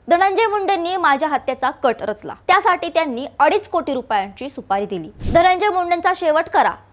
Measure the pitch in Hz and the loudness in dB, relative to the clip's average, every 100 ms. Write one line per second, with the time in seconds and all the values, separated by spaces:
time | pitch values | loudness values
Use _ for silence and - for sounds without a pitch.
0 | - 339 392 392 453 415 381 392 339 370 | 0 2 4 2 0 0 -2 -2 -2 -2
1 | 330 277 311 277 - 262 262 302 254 220 | 0 0 0 -2 -2 -2 -4 -2 -2 -2
2 | - - 151 - - 370 415 349 339 330 | -4 -8 -10 -10 2 2 4 0 -2 -2
3 | 320 233 277 - 302 381 - - 269 269 | -2 -4 -8 0 2 2 0 -4 -2 -6
4 | 240 214 196 190 262 269 - 196 202 190 | -2 -4 -4 -8 -14 -12 -4 -4 -2 -6
5 | 160 - - 339 359 370 415 370 349 349 | -10 -8 0 4 4 4 2 0 0 0
6 | 359 370 349 302 330 381 214 - - | 0 0 2 0 2 2 0 -2 -10